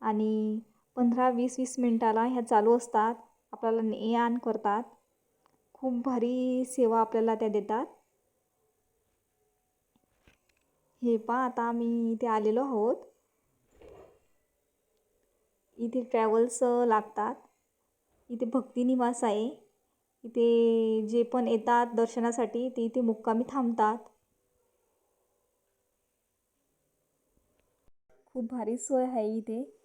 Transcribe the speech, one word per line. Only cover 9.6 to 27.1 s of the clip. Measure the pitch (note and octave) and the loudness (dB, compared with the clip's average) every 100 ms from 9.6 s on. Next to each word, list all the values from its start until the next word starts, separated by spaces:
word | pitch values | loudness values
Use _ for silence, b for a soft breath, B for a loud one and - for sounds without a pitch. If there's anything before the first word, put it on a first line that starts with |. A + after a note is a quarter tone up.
| _ _ _ _ _ _ _ _ _ _ _ _ _ - | _ _ _ _ _ _ _ _ _ _ _ _ _ -6
हे | A#3+ A3+ | 0 0
पहा, | A3 B3 | 0 -2
आता | B3+ B3 | -2 -2
आम्ही | A#3 A#3 A#3 A#3 A3+ | -2 -2 -2 -2 -2
इथे | A3+ A#3 | -2 0
आलेलो | A3 G#3+ A3+ | 0 2 0
आहोत. | C#4 A3+ A3 - - _ _ _ _ _ _ _ - - - _ _ _ _ _ _ _ _ _ _ _ _ _ _ _ _ - | 0 0 0 -2 -6 _ _ _ _ _ _ _ -20 -20 -20 _ _ _ _ _ _ _ _ _ _ _ _ _ _ _ _ -8
इथे | A#3 B3+ | -4 -4
ट्रॅव्हल्स, | A#3+ A#3 A3 A3+ A#3+ - | -2 0 2 2 2 2
अ, | B3 A#3+ | 0 2
लागतात. | A#3+ G#3+ G#3+ - A3 C4+ _ _ _ _ _ _ _ _ - | 2 2 0 -4 -4 -6 _ _ _ _ _ _ _ _ -12
इथे | A#3 | -6
भक्ती | A#3+ B3+ B3+ B3 | -2 -2 -4 -2
निवास | B3 B3+ A#3+ B3 | 0 2 0 0
आहे, | A#3 G#3 A#3 - _ _ _ _ _ _ | 0 0 -2 -8 _ _ _ _ _ _
इथे | A#3 A#3 A#3 A#3 A#3 A3+ A3 A3 G#3+ | -8 2 4 6 4 4 2 0 0
जे | A#3 | 0
पण | A#3 B3+ A3+ | 2 0 0
येतात | A3+ A#3 A#3+ A#3+ | 0 2 2 2
दर्शनासाठी, | A#3 A3+ A#3 A#3 A#3 A3 A#3 B3+ | 0 0 0 -2 0 -2 -2 -4
ते | B3 | -2
इथे | A3+ B3+ | -2 0
मुक्कामी | A#3 A3 - A3+ B3+ | 0 0 0 -2 -2
थांबतात. | C4+ A#3+ A3+ G#3+ A3+ - _ _ _ _ _ _ _ _ _ _ _ _ _ _ _ _ _ _ _ _ _ _ _ _ _ _ _ _ _ _ | -2 -2 2 0 0 -10 _ _ _ _ _ _ _ _ _ _ _ _ _ _ _ _ _ _ _ _ _ _ _ _ _ _ _ _ _ _